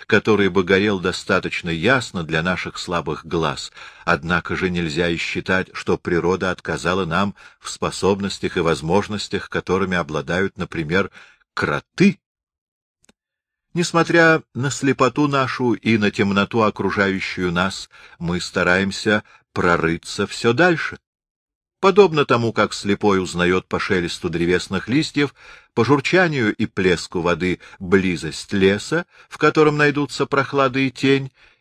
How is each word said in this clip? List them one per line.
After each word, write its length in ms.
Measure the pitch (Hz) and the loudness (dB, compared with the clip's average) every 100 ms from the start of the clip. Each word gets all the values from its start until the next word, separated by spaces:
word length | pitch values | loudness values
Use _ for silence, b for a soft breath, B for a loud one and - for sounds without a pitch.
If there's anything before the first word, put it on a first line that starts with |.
| B | B
который 420 | 104 113 101 98 | 2 4 2 4
бы 160 | 95 | 2
горел 340 | 90 95 104 98 | 2 2 2 -2
достаточно 720 | 90 - - 92 85 - 85 | -4 -4 -2 -2 -2 -6 -6
ясно 540 | 82 101 131 - 92 | -2 0 0 -2 -8
для 200 | 78 80 | -4 -4
наших 360 | 87 90 - - | -2 -4 -6 -10
слабых 480 | - 85 78 76 80 | -6 -6 -4 -8 -4
глаз. 440 | 82 78 65 - B B B 82 | -2 -2 -4 -10 B B B -2
Однако 500 | 80 80 87 - 80 | -2 0 -2 -2 -4
же 140 | 90 | -2
нельзя 400 | 87 85 73 85 | -2 -2 -2 -2
и 80 | 82 | -2
считать, 500 | - 92 90 92 90 | -4 -6 -2 -2 -2
что 240 | - - 87 | -8 -4 -4
природа 540 | - 85 82 92 92 | 0 0 0 0 -2
отказала 520 | 87 - 78 85 95 | -6 -6 -4 -2 -2
нам 300 | 85 87 101 - B B | 0 -2 -2 -6 B B
в 100 | - | -14
способностях 880 | - 85 - 92 98 98 - 95 92 | -6 -6 -2 0 0 -2 -6 -4 0
и 40 | |
возможностях, 880 | 82 73 80 98 101 101 - 95 - | 0 0 0 0 0 -6 -6 -6 -4
которыми 480 | 85 - 95 92 90 | -6 -2 0 0 -2
обладают, 580 | 73 76 69 90 95 - | -2 -4 -2 -2 -2 -4
например, 540 | 82 82 76 92 92 b b b b | -8 -6 -2 -2 -2 b b b b
кроты. 680 | - 87 135 - - 190 - _ _ _ _ _ _ _ _ _ _ _ _ _ _ _ | -6 -2 -4 -4 2 2 2 _ _ _ _ _ _ _ _ _ _ _ _ _ _ _
Несмотря 680 | 175 170 165 165 170 165 160 - | -4 0 2 4 6 6 4 0
на 160 | - 139 | -6 -4
слепоту 580 | - 139 127 127 147 147 | -2 0 2 2 2 0
нашу 460 | 139 123 - 123 | 0 -2 -2 -2
и 240 | 104 113 113 | 0 2 2
на 120 | 101 | 2
темноту, 520 | - 101 98 98 117 | 0 0 2 0 2
окружающую 880 | 107 - 98 104 98 95 - - 90 | 0 0 -2 2 0 0 -4 -4 -2
нас, 380 | 85 95 - - B B B | 0 -2 -4 -14 B B B
мы 220 | - - | -4 -4
стараемся 800 | - 98 87 92 98 - 110 107 - b b | -4 -2 2 2 0 -2 0 0 -2 b b
прорыться 760 | - 90 82 82 85 - - 98 | -2 2 2 2 -2 -6 -6 -6
всё 280 | - 117 | -2 0
дальше. 440 | 120 175 165 - - _ _ _ _ _ _ _ - | 2 2 2 -4 -10 _ _ _ _ _ _ _ -2
Подобно 460 | 190 185 190 156 131 | 2 6 6 4 2
тому, 260 | 120 117 | 2 2
как 220 | 110 101 | 2 0
слепой 480 | - 101 101 104 95 | 0 -2 2 2 2
узнаёт 440 | 85 87 87 92 - | 0 0 2 0 -2
по 140 | 90 | -6
шелесту 480 | - 95 85 - 87 | -2 -2 -2 -4 -4
древесных 580 | 82 85 90 - 95 - | -2 0 0 0 -6 -2
листьев, 460 | 139 151 147 143 - B B B | -2 0 -2 -4 -4 B B B
по 100 | - | 0
журчанию 720 | 117 143 - 180 175 139 107 | 2 2 2 2 2 2 0
и 120 | - 110 | 0 -4
плеску 560 | - 92 85 - 90 | 0 2 2 -2 -2
воды 360 | 85 82 90 85 B B | 0 0 0 -4 B B
близость 720 | 92 98 92 82 80 - - | 0 2 2 -2 -6 -10 -6
леса, 540 | 98 95 101 - 160 - b b | 2 2 2 -2 -4 -6 b b
в 80 | - | 0
котором 400 | 151 160 151 147 | 2 4 4 4
найдутся 480 | 147 143 143 - 139 | 2 2 -4 -4 -2
прохлада 520 | 135 131 139 135 131 | 0 0 0 0 0
и 120 | 135 | -4
тень, 420 | - 135 139 135 b b b | 0 2 2 0 b b b